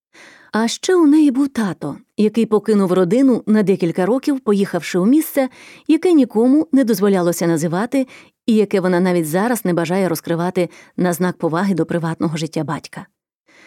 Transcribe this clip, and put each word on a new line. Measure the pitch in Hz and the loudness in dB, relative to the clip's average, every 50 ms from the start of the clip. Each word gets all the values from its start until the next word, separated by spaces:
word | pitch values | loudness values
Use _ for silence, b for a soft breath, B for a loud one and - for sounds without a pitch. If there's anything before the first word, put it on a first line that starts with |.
| _ _ B B B B B B B B | _ _ B B B B B B B B
А | B 214 226 | B -2 -2
ще | 226 - - - - 370 | -2 -4 -4 -2 0 2
у | 349 330 | 4 4
неї | 285 294 320 302 285 | 4 4 4 4 4
був | 233 269 285 | 2 0 -2
тато, | 277 - 233 214 185 156 - - 147 131 - - _ _ | -2 -2 -4 -4 -4 -4 -6 -8 -10 -10 -12 -16 _ _
який | - 208 214 214 226 226 | -2 0 0 0 0 0
покинув | 220 214 208 208 226 214 202 196 170 | 0 0 0 0 0 0 2 2 2
родину | 180 185 185 165 208 254 277 262 233 - - | 2 2 2 2 2 2 4 2 2 0 0
на | - 214 214 202 | 0 2 2 2
декілька | 180 196 - 185 165 160 190 180 | 2 0 0 0 -2 -2 -2 -2
років, | 185 247 269 - 302 285 262 | 0 -2 -2 -2 -4 -4 -4
поїхавши | - 220 208 196 196 - - 170 151 - - 180 | -2 -2 0 0 0 -2 -4 -6 -6 -4 -2 0
у | 180 | 2
місце, | 220 277 320 302 - - 277 262 254 B B B B B B B | 2 2 2 0 0 -2 -2 -2 -2 B B B B B B B
яке | B 311 311 - 370 339 | B 0 2 2 4 4
нікому | 294 254 - - 214 233 254 269 302 - - | 4 2 2 2 2 2 4 4 2 2 2
не | - 269 269 | 2 2 2
дозволялося | 214 226 180 202 208 196 185 175 175 170 - 180 | 2 0 2 2 2 2 2 0 0 0 0 0
називати | 170 170 151 160 170 160 185 226 247 - 269 262 B B B B B B _ _ | 0 0 0 -2 -2 -2 -4 -4 -2 -2 -4 -4 B B B B B B _ _
і | - 220 | 0 2
яке | 214 202 202 208 196 | 2 2 2 0 0
вона | 180 180 185 175 | 0 2 0 2
навіть | 185 185 180 175 165 | 2 0 0 0 -2
зараз | 151 156 185 208 247 247 208 - | -2 -2 -2 -2 -2 -2 -2 -2
не | 185 - | -2 -2
бажає | 170 165 151 180 196 190 170 | -2 -2 -2 -2 -2 -2 -2
розкривати | 165 - - 175 170 160 175 180 - 196 214 - B B B B B | -4 -4 -4 -4 -4 -4 -4 -2 -2 -2 -4 -4 B B B B B
на | - 180 180 170 | -2 -2 0 0
знак | 147 185 175 165 | -2 -2 -4 -4
поваги | - 170 160 151 170 202 196 190 | -4 -4 -2 -2 -2 -2 0 0
до | 156 160 | -2 -2
приватного | 165 170 170 156 165 160 - - 165 156 | -2 -4 -4 -4 -4 -6 -4 -6 -6 -4
життя | 156 165 - - 165 151 | -6 -8 -6 -6 -6 -6
батька. | 139 156 - - - - - - _ _ _ _ _ _ _ _ b b b b | -6 -8 -10 -12 -16 -20 -20 -20 _ _ _ _ _ _ _ _ b b b b